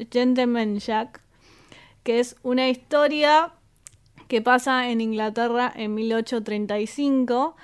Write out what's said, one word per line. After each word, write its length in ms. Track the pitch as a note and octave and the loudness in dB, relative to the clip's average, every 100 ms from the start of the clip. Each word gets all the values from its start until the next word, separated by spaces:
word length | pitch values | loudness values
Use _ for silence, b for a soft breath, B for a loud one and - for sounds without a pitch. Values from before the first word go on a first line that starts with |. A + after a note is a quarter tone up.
| A3+ | -6
Gentleman 680 | B3 B3 B3+ B3 A#3 A3 G#3 | 0 2 2 2 0 -2 -4
Jack, 420 | - A3 B3 - _ b b b b b b b | -2 -4 -4 -10 _ b b b b b b b
que 160 | - A#3 | -2 0
es 160 | B3 - | 0 -4
una 240 | B3+ B3+ C4 | -2 0 2
historia 840 | B3+ - D4 D4 D4+ D4 D4+ E4 - _ _ - _ _ _ - | -2 0 2 2 2 4 4 2 -4 _ _ -20 _ _ _ -4
que 120 | A#3 | -2
pasa 480 | A3+ B3 B3 B3+ B3 | 4 2 2 0 0
en 120 | A3+ | -2
Inglaterra 720 | A3+ A3 A3 A3 A#3 A#3 B3 | -2 -2 -4 -2 -2 0 -2
en 200 | - G#3+ | -4 -6
mil 180 | G#3+ A3+ | -4 -2
ochocientos 320 | A3+ A3+ A#3+ | -2 -2 -4
treinta 340 | G#3+ G#3+ G3+ G#3 | -4 -6 -4 -4
y 80 | G#3+ | -4
cinco, 720 | - C#4+ C4+ B3 A#3+ D4+ - | -2 0 2 2 0 -2 -6